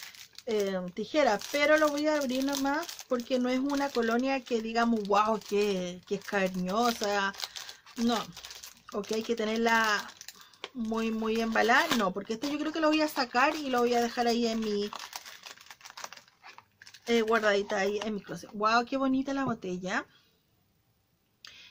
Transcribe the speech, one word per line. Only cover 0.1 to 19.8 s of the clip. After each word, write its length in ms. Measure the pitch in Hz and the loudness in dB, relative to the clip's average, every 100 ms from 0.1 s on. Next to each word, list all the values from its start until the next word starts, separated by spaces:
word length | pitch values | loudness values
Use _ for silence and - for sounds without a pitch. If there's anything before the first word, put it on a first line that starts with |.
| - - - - | -18 -20 -16 -4
eh, 320 | 214 196 190 180 | -2 0 -2 -6
tijera, 460 | 175 208 302 269 202 - | -8 -2 2 4 2 0
pero 260 | 294 294 311 | 0 4 6
lo 120 | 302 | 4
voy 160 | 285 302 | 2 0
a 120 | 302 | 0
abrir 260 | 277 254 269 | 0 0 0
nomás 400 | 285 269 294 339 - - | 0 0 -2 -4 -10 -4
porque 320 | 247 233 254 | -4 0 -2
no 100 | 247 | 0
es 100 | 254 | 0
una 300 | 277 285 277 | 0 0 0
colonia 540 | 247 233 233 262 269 | 0 0 2 0 -2
que 180 | 247 233 | -2 -2
digamos, 400 | 226 226 233 233 202 | 0 0 2 2 4
"Wow, 320 | 202 214 214 | 4 4 0
que, 600 | - 202 208 185 180 180 - | 0 0 2 0 -4 -8 -6
que 80 | 196 | -6
es 80 | |
cariñosa". 1120 | - 202 190 185 180 202 240 233 294 302 196 196 - - - - - - | -2 0 0 0 -2 2 2 0 0 0 0 -4 -8 -8 -14 -16 -18 -2
No, 200 | 233 226 175 - - - - - - | 0 0 -2 -12 -16 -16 -18 -20 -10
o 80 | 220 | -8
que 140 | 202 220 | -4 -4
hay 80 | |
que 120 | 226 226 | -2 -2
tenerla 720 | 214 226 226 226 220 202 - - - - - - - | -2 0 2 4 4 0 -2 -14 -18 -20 -20 -18 -14
muy, 380 | 262 220 220 226 | -8 -4 -2 0
muy 300 | 220 220 226 | -2 0 0
embalada. 460 | 226 220 208 254 330 262 | 0 2 6 6 4 2
No, 160 | 196 | 2
porque 200 | 190 - | 0 -6
este 180 | 226 285 | -6 -4
yo 80 | 294 | -2
creo 120 | 302 | -4
que 80 | 320 | 0
lo 100 | 311 | 2
voy 120 | 311 | 4
a 60 | 302 | 2
sacar 480 | - 247 240 277 320 | 0 -2 2 2 2
y 140 | 285 | -2
lo 100 | 247 | 2
voy 160 | 240 240 | 2 2
a 60 | |
dejar 260 | 233 233 240 | 0 0 0
ahí 180 | 233 233 | 2 2
en 120 | 226 | 0
mi, 320 | 220 208 208 - - - - - - - - - - - - - - _ - - _ _ - - - | 0 -2 -2 -6 -12 -14 -16 -20 -20 -20 -20 -20 -20 -16 -14 -16 -20 _ -20 -20 _ _ -20 -18 0
eh, 140 | 233 | 2
guardadita 560 | 220 226 214 202 202 208 | 4 4 4 2 2 0
ahí 200 | 196 208 | 0 0
en 120 | 202 208 | -2 -6
mi 60 | |
closet. 300 | - 175 - | -6 -12 -10
Wow, 320 | 214 214 233 240 | -2 2 4 2
qué 120 | 269 | 0
bonita 360 | 269 262 269 | 2 2 0
la 120 | 277 262 | -2 -2
botella. 600 | 226 185 180 | -4 -4 -6